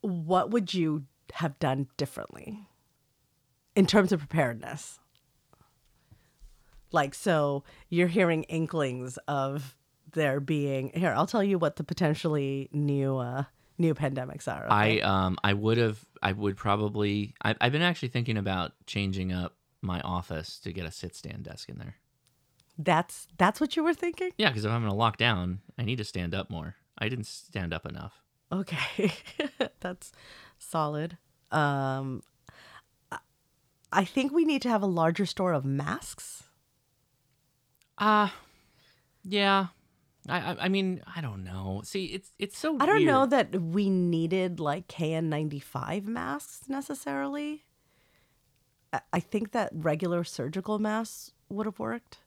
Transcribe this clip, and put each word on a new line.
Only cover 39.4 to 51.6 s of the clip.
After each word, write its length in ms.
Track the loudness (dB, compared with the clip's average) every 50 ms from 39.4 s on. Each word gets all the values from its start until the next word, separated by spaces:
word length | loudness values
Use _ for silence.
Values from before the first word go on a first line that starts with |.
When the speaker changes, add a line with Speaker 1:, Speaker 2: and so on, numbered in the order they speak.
| 4 6 6 4 2 0 -6 _ _ _ _ _ _ _ _ _ -8 -4
Speaker 2:
I, 100 | -2 -2 -2 -2
I, 40 | -4 -2 0
I 40 | 2
mean, 340 | 2 2 2 0 -2 -4 -8 -12 -10
I 40 | -6
don't 240 | -6 -6 -6 -8 -8
know. 380 | -8 -8 -6 -4 -4 -4 -4 -6
See, 220 | -6 -6 -6 -4
it's, 260 | -4 -8 -10 -12 -14 _ _
it's 180 | -8 -8 -6 -4
so 180 | -2 -2 0 2
Speaker 1:
I 60 | 4
don't 180 | 4 6 6 6
know 160 | 6 6 6 6
Speaker 2:
weird. 260 | 6 4 4 4 2
Speaker 1:
that 80 | 0 -2
we 300 | -2 0 0 2 2 4
needed, 680 | 4 4 4 4 2 2 2 2 2 0 0 0 -2 -2
like, 260 | -2 -2 -2 -2 -4 -12
K 260 | -6 -2 -2 0 0
N 140 | 0 0 0
ninety-five 800 | 0 0 -2 -2 -4 -6 -10 -8 -8 -8 -6 -4 -6 -6 -4
masks 600 | -6 -6 -6 -4 -4 -6 -6 -8 -12 -18 -18 -10 -6
necessarily. 960 | -6 -6 -6 -6 -10 -8 -6 -6 -4 -4 -4 -4 -4 -6 -6 -6 -8 -10 _ _ _ _ _ _ _ _ _ _ _ _ _ _ _ _ _ _ _ _ _ _ _ _ _ _
I, 80 | -8 -8 -6 _ -2
I 60 | -2
think 320 | -2 -2 -4 -4 -4 -2
that 180 | -2 -2 -2 -2
regular 520 | -4 -2 0 0 0 0 0 0 0 -2 -2
surgical 540 | -4 -6 -6 -6 -4 -4 -6 -4 -4 -2 -2
masks 540 | 0 -2 -2 -2 -4 -6 -10 -16 -18 -20 _ _ _ _
would 180 | -8 -6